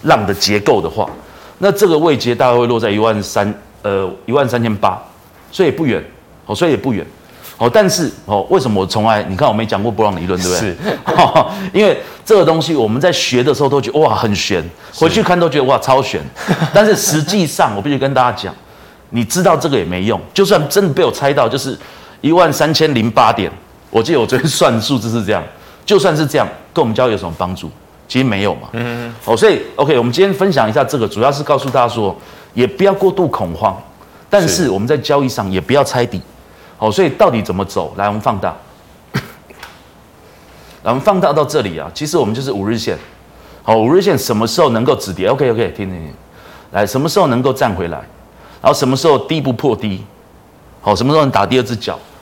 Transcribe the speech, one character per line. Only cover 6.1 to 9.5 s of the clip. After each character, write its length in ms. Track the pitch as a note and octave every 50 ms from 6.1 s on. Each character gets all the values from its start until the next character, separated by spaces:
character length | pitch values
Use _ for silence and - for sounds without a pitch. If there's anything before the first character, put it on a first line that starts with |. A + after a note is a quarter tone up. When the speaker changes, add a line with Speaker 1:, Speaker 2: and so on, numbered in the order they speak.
| - - - - - - -
Speaker 1:
哦， 80 | - G#2
所 120 | - E3+
以 40 | E3+
也 60 | C#3+
不 160 | G#2 - C#3 A#2+
远， 120 | F#2+ D#2 - - - - - - - - - - -
哦， 120 | A2+ A#2+ -
但 160 | A3 G#3 F#3
是， 220 | - - E3 A#2+ - - -
哦， 160 | - G#2 G2+ F#2+ -
为 100 | E3 F#3+
什 100 | C3 B2+
么 100 | G#2+ G2
我 60 | F#2+
从 180 | F#2 - A2+ G#2+
来， 180 | A2+ A2 G#2 G#2
你 120 | - F#2+
看 100 | F2+ D3
我 60 | C#3